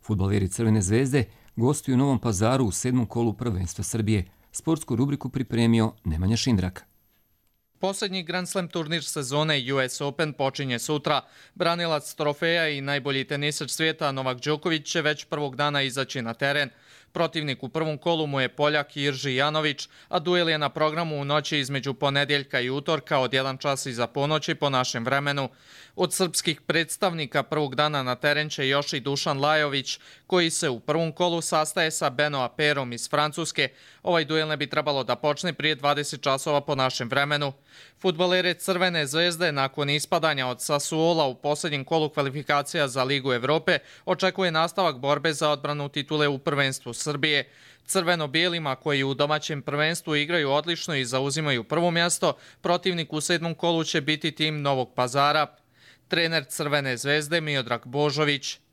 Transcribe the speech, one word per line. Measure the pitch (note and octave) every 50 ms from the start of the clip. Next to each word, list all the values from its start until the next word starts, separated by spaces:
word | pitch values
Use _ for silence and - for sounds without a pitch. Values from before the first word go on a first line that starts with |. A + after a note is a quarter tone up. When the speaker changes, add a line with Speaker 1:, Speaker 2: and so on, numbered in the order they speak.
Speaker 1:
Fudbaleri | _ - G#2+ F#2+ F#2+ G2 G2+ G#2 G2 F#2
Crvene | - - A#2 A2 G#2+ A2
zvezde | F#2+ F2+ G#2+ A#2 C3+ C3+ C3 C#3+ A2+ - - - - - _
gostuju | - A2+ B2+ D3 D3 - - C3
u | B2
Novom | C#3 C#3+ C3+ A2
Pazaru | - B2 G#2+ F2 G#2+ A2+ C3 C3+ C3
u | G#2
sedmom | F2+ - - B2+ B2+ B2+ A#2
kolu | G2+ - A#2 A#2 A#2 G#2
prvenstva | - A#2+ A#2+ G2+ F2+ G2 F2 - - G2+
Srbije. | - - A2+ G#2+ G2 A2 G2+ F2+ - _ _ _ _
Sportsku | - - - - D#3+ D#3 - - B2
rubriku | A2 C3 C#3+ C#3+ C#3 - C3
pripremio | - C3 C3 - - A2+ A#2 A#2 A#2 A#2 A2 A2 - _ _
Nemanja | F2+ D#2 D#2+ F#2 F#2+ A2+ A2
Šindrak. | - C3+ A#2+ F#2+ F2+ F2+ - - - _ _ _ _ _ _ _ _ _ _ _ _ _ _ _ _ _ _ _
Speaker 2:
Poslednji | - F#3+ G3 - A3 G3+ F#3 F#3+ E3+
Grand | D#3 F3 F#3 F3+ F3
Slam | - G3 F3 E3
turnir | - E3+ D#3+ D3 E3+ E3 C#3+
sezone | - - D#3 C#3 A#2 C#3 D3 D#3 D#3 D3+ C#3 B2 B2 C#3
U | C3+
S | C3 B2+ - -
Open | D3 C#3+ C#3 - E3 D3+ C3+
počinje | - C#3+ C3+ - - C#3+ C3 B2 A#2
sutra. | - - D3+ D3 C#3 D3+ D3+ C3 - - - - - - _
Branilac | - F3 E3 E3+ F3 F3 E3 D#3 D3 C#3 - -
trofeja | - D#3 D3 D3 - E3+ E3 E3+ E3+ E3 D#3
i | D3 C#3
najbolji | C#3 C#3 C#3+ C#3+ B2 C#3+ C#3 C3+ C3
teniser | - D3+ C#3+ C#3+ D3 D3 - D#3 B2+
svijeta | - - D#3+ D#3+ D#3 D#3+ D#3+ C#3+
Novak | C3+ C3+ C3 C3 B2+ B2
Đoković | A#2+ D3 D3+ D3+ - F#3 E3 D#3 C#3+ -
će | - F3
već | D3+ D3+ D3+ C#3+ -
prvog | _ - D3 D3 C#3 C3
dana | B2 D3 D3 D3 C#3+
izaći | C3+ C3+ A#2 C#3 C3+ B2+ - C3+
na | A#2+ A#2 A2+
teren. | - C#3+ C#3 C#3+ D3 C#3+ C3 _ _ _ - - - - _
Protivnik | _ F3 E3+ D#3+ - E3 D3+ D3 C3 - -
u | B2
prvom | - D#3+ D#3+ D#3+ D3+ C#3
kolu | - F3 E3+ D#3+ D#3 D3
mu | C#3 C3+
je | C3 A#2+
Poljak | - - D3 D3 D3+ D3+ C#3+ - - D3
Jirži | C#3 C#3+ C#3 C3 B2+ C#3+ B2+
Janović, | B2+ C#3 D3 D3+ D#3 D#3 D#3 C#3 - - - - - - _
a | - F#3
duel | D3+ F3 F3+ F3 F3 E3
je | D#3+ D3+
na | D3+ C#3
programu | - D#3 D#3 D#3 D3+ E3 E3+ E3 D3+ C#3+
u | C#3
noći | C#3 D3 D3+ C#3+ - D#3+ D3
između | C3+ B2 C#3 C#3 A#2 C#3 C3
ponedjeljka | - D3+ C#3+ C#3 C#3 C#3+ C3+ D3 C#3+ C3+ - - C3
i | B2 B2
utorka | C3 C#3+ C#3 - E3 D3 - - D#3 C#3
od | C3 B2 C3
jedan | C3 C3 C3+ C3 C3
čas | - D3 C#3 C3+ -
iza | C#3 B2 A2+ B2 A2+
ponoći | - D3 C#3 D3 D#3 D#3 D3 - D#3
po | - D3 C#3+
našem | C3+ B2+ B2+ - - B2 A#2
vremenu. | B2+ C3+ C#3 C#3+ D3 C#3+ C#3+ C3+ B2 - _ - - - - - - _
Od | - F#3 F3 -
srpskih | - F#3+ F3 - - - F3+ D#3 -
predstavnika | _ - - D#3+ E3 D#3+ - - - F#3+ E3+ E3 D3+ A#2+ - D3 C3+
prvog | - D#3+ D3+ D3+ C3+ B2+
dana | B2 D3+ D3+ D3+ C#3 C3
na | B2 B2
teren | A#2+ - D3 C#3+ D3 D3+ D3+
će | - - C#3 C3
još | C3+ C#3+ C#3+ - -
i | C#3+
Dušan | A#2 C#3 C#3 C#3 - E3+ D3 C3+
Lajović, | C#3 D3 D#3 D#3 D3+ D3 C3+ C#3+ B2+ - - - - - - - _ _
koji | - F3+ E3+ E3
se | D#3+ - - D#3
u | B2 A#2
prvom | - - D3 E3 E3 D#3+
kolu | D3+ - F3+ F3+ E3+ E3+
sastaje | D#3+ - - D#3+ D#3 D#3 - - E3 D#3+
sa | D#3 - E3 C#3+
Beno | B2 A#2+ D3 D3+ D3 C#3
Aperom | B2+ A#2+ - - D3+ D3 D3 C#3 C3+ B2 A#2+
iz | A#2 - -
Francuske. | - D3 D3 D3+ D3 - E3 D3+ - - C#3+ B2+ - - - - - - _
Ovaj | F3+ F3 E3 D#3
duel | C#3 D#3 D#3 D#3 D#3
ne | D#3 C#3
bi | D3 -
trebalo | - D#3 C#3+ D3+ C#3+ C3+ B2+
da | A2 B2
počne | A#2+ - D3+ D3 C#3 - F3+ D3+
prije | - C#3+ D#3 D#3
dvadeset | C3 C3+ C#3+ D3 C#3 D3 - - C3+
časova | - D3 C3+ C3+ - E3 D3 C#3+
po | C#3 - D3
našem | C3+ C3 C3 - - B2+ A#2
vremenu. | - C#3+ C#3 C#3+ D3+ D3 D3 C#3 C3+ _ _ _ - - - - _ _
Fudbalere | - F#3+ E3+ D#3 F3+ F3+ F3+ F#3 F3+ F3+ F3
Crvene | - - - F#3+ F3+ F#3 F#3 E3+ E3 D3+
zvezde | C3 C3+ D#3+ E3+ F3+ E3+ D#3+ F3+ E3
nakon | D3 C#3 C3+ C3+ - - D3 C#3
ispadanja | C#3+ D3+ - - F#3 E3+ D3+ D#3+ D3 C3+ C3 B2+
od | B2 -
Sassuola | - - D3+ C#3+ C#3+ - E3 D#3 D#3+ E3 F3 D#3+ D3+ C3+
u | B2
posljednjem | - - D3 D3+ D3 - E3+ D3 C#3 C3
kolu | - E3 D#3+ D#3 D3
kvalifikacija | - - C#3 C#3 B2+ D3+ C#3 - D3 C#3+ C#3 - - E3+ D3 C3+
za | A#2+ C3+ B2+
Ligu | C3 C#3+ C#3 B2+ C3+ B2+
Evrope | A#2+ A#2 C3 D3+ D#3+ D#3 - F3 - - - - - _
očekuje | - F#3 - - F#3 F#3 - F#3+ F3+
nastavak | E3 D#3+ E3 D#3+ - - F#3+ E3 C#3+ B2
borbe | C3 C#3 D3 D3 C#3+ D#3+ D3+
za | C#3+ D#3+ D3+
odbranu | D3 C#3 C#3 C#3+ D3 D3 C#3+ C#3+
titule | - D3+ C3+ - D#3 D3+ D3+ D3
u | C#3+ C3+
prvenstvu | - E3+ D3 C#3 C#3 C3+ C3 - - B2 A#2
Srbije. | - - D3+ D3 C#3+ C3+ D#3 D3+ C#3+ B2 - _ - - - - _ _
Crveno-bijelima, | - - F#3+ F3 E3 F3 E3+ D#3 C#3+ C3 D#3+ E3+ F3+ E3+ E3+ D#3+ D3 C3
koji | - - D#3 C#3+ C3+ C3+
u | C3+ C#3
domaćem | A#2+ D3 D3 D3+ D3+ - - D#3+ C#3+
prvenstvu | A#2+ - C#3+ D3 D3+ D#3 E3+ E3 - - D#3
igraju | D3 D3 D3 F3 F3 D3+ C3+
odlično | C3+ D3 D3+ E3+ E3+ D#3+ - - E3
i | C#3 C3
zauzimaju | A#2 B2+ C3 C3+ C#3+ C3+ D#3+ D#3 D3 C3+ A#2+ A2
prvo | - D3+ E3 F3 F3
mjesto, | E3 E3+ E3+ F3 E3+ - - E3 C3 - - - - _
protivnik | - F#3 F3 F3 F3 F#3+ F3+ E3+ D#3+ - -
u | D#3
sedmom | D3+ - F3 E3 E3 E3+ D#3+
kolu | - - E3+ E3+ E3 D#3+
će | D3+ - E3
biti | C#3 D3 D#3 D3+ - D#3+
tim | C#3+ - D#3 D#3 D#3 D3+
Novog | C#3+ C#3 C#3 C3 B2 A#2 _
Pazara. | - B2+ B2 A#2+ C#3+ C#3 D3 D3 D#3 D3 C#3+ - _ _ _ _ _ _ - - _ _ _
Trener | - E3 E3+ E3 E3 D#3+ C3+
Crvene | - - - D#3 D3 C#3+ D3 C#3 C3+ B2+ A#2
zvezde | - C#3 C#3+ D3+ D3+ C#3+ E3 E3+
Miodrag | D#3+ D3+ D3 C#3 B2 A2 A#2+ A#2 -
Božović. | B2+ B2 C#3+ D3 D3+ C3 D3 D#3 D3 C#3+ C3+ - - - - _ _